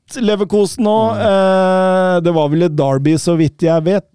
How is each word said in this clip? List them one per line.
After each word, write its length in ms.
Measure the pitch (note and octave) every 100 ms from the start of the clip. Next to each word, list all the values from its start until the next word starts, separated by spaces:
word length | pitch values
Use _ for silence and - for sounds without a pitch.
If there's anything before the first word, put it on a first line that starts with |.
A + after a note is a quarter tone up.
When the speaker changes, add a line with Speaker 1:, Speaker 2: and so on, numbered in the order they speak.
| _
Speaker 1:
Leverkusen 720 | - G#3 G#3 G3 G#3 G3+ -
nå. 300 | G#3 A3 A3
Speaker 2:
Mm. 80 | G#3
Speaker 1:
Eh, 960 | G#3 G3 F#3+ F#3+ F#3 F#3 F#3 F#3 F#3 F3+
det 140 | E3+
var 160 | E3 D3
vel 140 | D#3
et 120 | F3 D3
derby, 380 | C#3 C3+ C#3+ D#3
så 220 | - E3
vidt 220 | D#3 -
jeg 180 | E3 E3
vet. 280 | D#3 G3 -